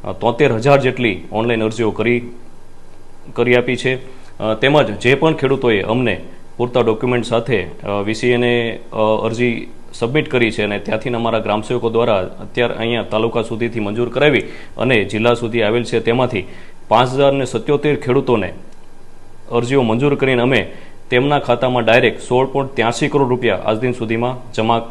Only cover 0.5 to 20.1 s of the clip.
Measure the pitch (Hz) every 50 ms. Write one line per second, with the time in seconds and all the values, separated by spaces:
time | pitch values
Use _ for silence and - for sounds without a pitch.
0.5 | 117 110 113 143 143 139 123 127 123 - 120 110 92 82 - - 98 107 113 120
1.5 | 117 110 110 110 107 117 113 107 98 - 107 120 120 120 120 120 - - - -
2.5 | - - - - - - - - - - - - - - - - - 120 120 123
3.5 | 123 123 120 127 123 117 - 127 131 123 - - - - - - - - 107 107
4.5 | 110 110 - 135 147 151 131 117 104 95 - 120 135 139 156 160 151 143 139 131
5.5 | 135 123 123 120 110 98 92 - 113 123 127 113 92 80 - - - - - -
6.5 | - - 120 123 - 127 117 110 110 - - 123 123 120 107 - 113 117 113 -
7.5 | 120 98 87 85 - - - 101 101 101 98 104 110 110 127 123 120 120 123 120
8.5 | 120 120 117 117 110 - - - - 110 107 107 110 104 - 117 113 113 123 120
9.5 | 117 113 - - - - - - - - 120 117 135 156 147 - - 123 120 110
10.5 | - - 104 104 104 101 - - 110 110 - 135 120 113 117 113 113 110 107 104
11.5 | 104 107 107 - 123 120 117 117 110 113 120 120 107 95 90 - - - 98 101
12.5 | - 120 120 117 - - 113 117 120 113 98 92 104 107 113 117 113 120 110 113
13.5 | 117 110 117 113 110 117 104 101 107 117 120 117 104 131 143 151 135 107 - -
14.5 | - - - - - - 110 127 127 107 98 101 107 107 113 120 120 113 120 113
15.5 | 113 117 107 104 113 120 117 - - 117 - 113 117 127 127 120 - 98 87 -
16.5 | - - - - - - - - 107 117 127 127 131 135 139 139 139 139 131 -
17.5 | - 110 - - 147 143 151 151 143 143 - 127 123 139 135 131 120 107 95 87
18.5 | 85 - - - - - - - - - - - - - - - - - - -
19.5 | 120 120 120 120 135 139 123 110 110 117 139 147